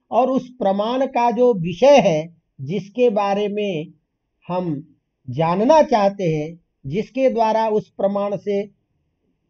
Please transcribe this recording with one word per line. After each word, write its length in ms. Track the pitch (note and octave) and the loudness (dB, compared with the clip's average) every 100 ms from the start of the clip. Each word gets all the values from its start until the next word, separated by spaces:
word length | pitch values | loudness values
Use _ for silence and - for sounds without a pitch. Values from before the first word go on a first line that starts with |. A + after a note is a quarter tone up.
| _ | _
और 180 | A3 B3+ | 0 0
उस 200 | C4+ - | -2 -4
प्रमाण 560 | - G3 G3 A3 C4 C4 | -4 -2 -2 -2 -2 -2
का 260 | A#3+ A#3+ | 0 0
जो 220 | A3+ B3 | 2 2
विषय 340 | G3+ E3 F3 C4 | 2 -4 2 6
है, 500 | C#4 G3+ D3+ E3 - _ - | 6 6 0 -4 -14 _ -14
जिसके 480 | C3+ G3 G3 B3 B3 | -8 -8 -6 0 0
बारे 380 | G#3 G3+ G3+ G#3 | 2 -2 -2 -2
में 400 | G3+ G3+ D#3+ E3 - _ _ _ _ - | -4 -4 -6 -8 -16 _ _ _ _ -8
हम 480 | F3+ F3+ C#3+ - _ _ _ B2+ | -6 -4 -6 -10 _ _ _ -10
जानना 520 | B2 E3 F3+ A#3+ D#4 | -4 -2 0 4 4
चाहते 420 | D4+ A3+ G3+ G3+ | 4 2 2 0
हैं, 360 | F3 D#3 D#3 E3+ _ _ C3+ | -2 -2 -6 -12 _ _ -8
जिसके 440 | E3+ - C4 C4 | -6 -6 -2 0
द्वारा 400 | G#3+ A3 A3 A3 | 2 0 0 0
उस 200 | G#3+ G#3 | -2 -4
प्रमाण 480 | - G3 G3+ G3+ G3+ | -4 -2 -2 -4 -4
से 320 | G#3 G3+ G3+ _ _ _ _ _ _ _ | -4 -4 -6 _ _ _ _ _ _ _